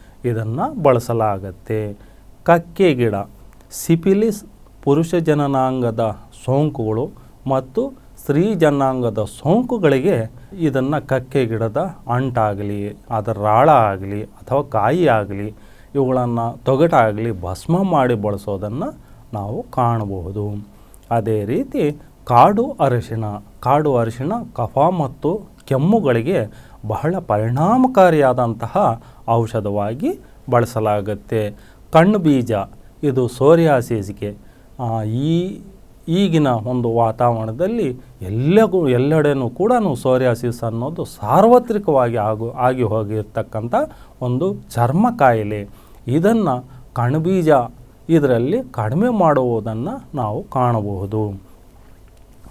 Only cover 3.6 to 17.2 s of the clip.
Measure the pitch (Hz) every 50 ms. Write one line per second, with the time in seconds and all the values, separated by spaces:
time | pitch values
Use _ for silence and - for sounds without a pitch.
3.6 | - - - - - - 165 165 165 190 190 202 214 226 208 - - - - -
4.6 | - - - - - 139 139 151 165 165 - 175 165 156 151 147 147 139 139 131
5.6 | 131 131 131 131 123 117 110 117 113 110 101 - - - - - - - 131 139
6.6 | 151 151 - - 113 110 110 113 135 - - - - - - - - 131 135 131
7.6 | 131 - - 220 262 277 262 - - - - - - - 139 151 180 220 220 170
8.6 | 160 151 143 139 135 135 131 131 120 117 104 110 107 101 - - - 147 175 233
9.6 | 254 247 254 220 180 147 139 131 135 196 180 117 110 113 - - - - 196 190
10.6 | 165 151 127 135 127 135 156 147 - - 135 131 127 127 - 139 127 110 113 107
11.6 | 113 113 107 139 180 190 - - - - 120 123 131 131 127 120 110 107 101 98
12.6 | 104 101 104 101 101 104 104 - - - 123 110 104 117 110 98 104 107 107 113
13.6 | 139 160 151 127 110 104 98 92 98 98 101 104 110 - - - - - 127 139
14.6 | 151 117 - 110 101 113 147 180 175 139 117 110 101 95 101 98 104 107 104 -
15.6 | - - - - - - - 143 135 127 131 127 123 120 117 117 117 117 120 -
16.6 | - 131 135 131 165 165 165 139 113 110 104 104